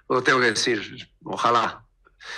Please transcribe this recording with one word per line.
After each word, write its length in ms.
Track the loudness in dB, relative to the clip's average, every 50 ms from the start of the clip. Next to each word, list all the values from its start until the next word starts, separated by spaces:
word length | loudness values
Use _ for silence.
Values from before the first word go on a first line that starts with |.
| _ -4
lo 160 | -2 0 2
tengo 160 | 2 4 4
que 120 | 4 2
decir, 300 | 2 2 0 0 0 -2 -4 -8 -12 -16 -18 -20 _ _ -12
ojalá. 640 | -10 -6 -2 2 2 4 4 2 0 -4 -10 -16 _ _ _ _ _ _ _ -18 -16 -14